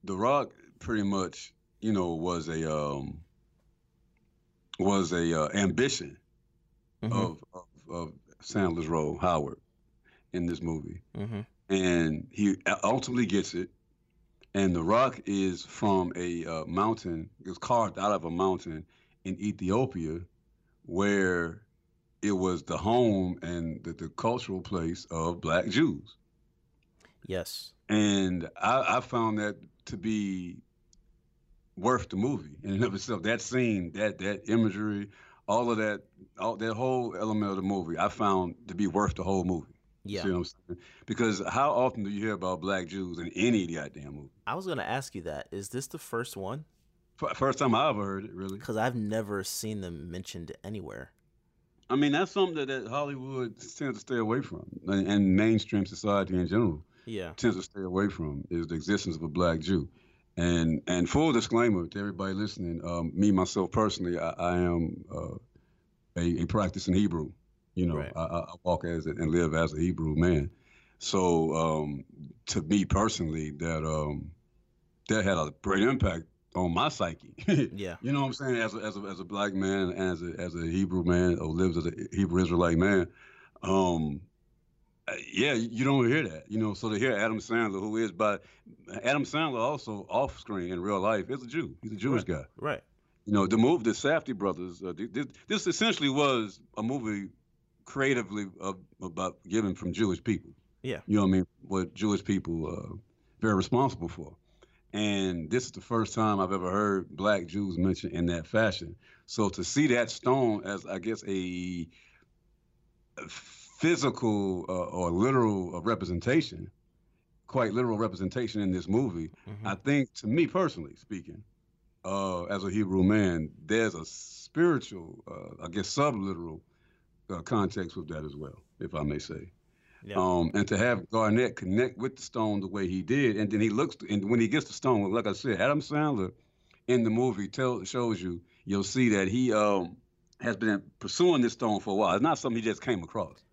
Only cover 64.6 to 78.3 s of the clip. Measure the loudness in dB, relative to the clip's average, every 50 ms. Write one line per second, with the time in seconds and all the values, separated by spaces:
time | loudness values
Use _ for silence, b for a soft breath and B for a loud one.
64.6 | 2 2 2 2 0 -2 -4 -8 -12 -10 -8 -8 -8 -8 -10 -12 -14 _ _ b
65.6 | b b b b b b _ _ _ _ _ -2 0 0 0 0 -2 0 0 0
66.6 | 0 0 -2 -4 0 2 4 4 4 4 2 -2 -4 -6 -10 _ _ _ _ _
67.6 | _ _ _ 0 0 0 0 -2 -4 -6 -6 -6 -4 -2 -4 -4 -6 -6 -12 -6
68.6 | _ 0 0 0 0 -2 -4 -2 -4 -4 -4 -2 0 2 4 4 4 4 2 2
69.6 | 0 0 0 0 0 0 0 0 -2 0 2 4 4 6 4 4 2 -2 b b
70.6 | b b b b b b b b -6 -2 2 4 4 6 6 6 4 4 2 2
71.6 | 2 2 2 0 -2 -2 -4 -8 -10 _ -18 -18 -18 -18 -18 -16 _ -4 -4 -4
72.6 | 0 2 2 2 4 4 2 2 2 2 0 0 -2 -2 -2 -4 -4 -6 -6 -4
73.6 | -4 -2 -2 -2 -2 -2 -2 -2 -2 -2 -4 -6 -8 -10 -16 _ _ _ _ _
74.6 | _ _ _ _ _ _ _ _ _ -2 0 2 2 2 2 2 0 -2 -6 _
75.6 | -2 0 2 4 4 4 4 4 2 0 0 -2 -8 _ _ _ _ _ _ 0
76.6 | 0 2 2 2 0 0 0 -2 -2 -4 -4 -8 -14 -20 -18 -6 0 2 4 4
77.6 | 4 0 -2 -8 -8 -8 -8 -6 -4 -2 0 0 0 -2